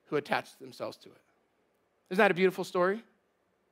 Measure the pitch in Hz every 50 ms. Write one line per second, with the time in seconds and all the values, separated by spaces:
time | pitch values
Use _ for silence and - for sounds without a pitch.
0 | _ _ 160 147 143 - - 123 123 - - _ 135 131 123 - 120 110 107 -
1 | - - - _ _ _ _ _ _ _ _ _ _ _ _ _ _ _ _ _
2 | _ _ 185 185 220 196 180 165 190 185 180 - 180 170 - 185 175 185 196 226
3 | 233 _ _ _ _ _ _ _ _ _ _ _ _ _